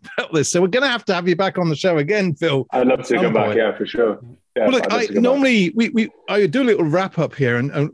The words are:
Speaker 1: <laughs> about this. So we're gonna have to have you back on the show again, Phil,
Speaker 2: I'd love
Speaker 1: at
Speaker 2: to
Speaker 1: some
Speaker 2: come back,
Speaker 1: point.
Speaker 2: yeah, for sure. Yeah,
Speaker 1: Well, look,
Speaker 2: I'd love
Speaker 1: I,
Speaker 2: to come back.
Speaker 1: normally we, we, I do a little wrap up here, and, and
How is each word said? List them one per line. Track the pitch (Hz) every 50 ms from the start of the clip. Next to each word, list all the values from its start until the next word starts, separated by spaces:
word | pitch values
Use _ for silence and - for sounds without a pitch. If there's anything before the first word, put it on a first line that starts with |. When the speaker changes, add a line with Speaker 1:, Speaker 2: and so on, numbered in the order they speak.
| -
Speaker 1:
<laughs> | - - -
about | 247 - -
this. | 160 135 -
So | - 175
we're | 185 185
gonna | 170 254 277 269
have | 240 233 -
to | - 190
have | 175 175 180
you | 180
back | 165 196 190 - 185
on | 180 165
the | 156
show | 143 - 190 170 156
again, | 147 147 208 214 196 180 156
Phil, | - 170 160 143 139 123 -
Speaker 2:
I'd | - 127 127 127
love | 131 123
Speaker 1:
at | -
Speaker 2:
to | - 123
Speaker 1:
some | 175 190
Speaker 2:
come | 113 110
back, | 110 104 104
Speaker 1:
point. | 104 113
Speaker 2:
yeah, | 110 107 - -
for | 107
sure. | - - - 120 110 101 - - 120 120 - _ _ -
Yeah, | 123 113
Speaker 1:
Well, | - 262
look, | 254 -
Speaker 2:
I'd | -
love | - 233
Speaker 1:
I, |
Speaker 2:
to | 233 202
come | 196
back. | 208 233
Speaker 1:
normally | 247 262 285 269 262 247 214 185 175 -
we, | - 233 -
we, | - 226 220 - - _ _ -
I | 190 208 208
do | 180 143 254
a | 277
little | 247 208 - 170
wrap | 151 147 180 190 185 - -
up | 156 123 -
here, | - 139 120 117 120
and, | 123 143
and | 156 151 143 156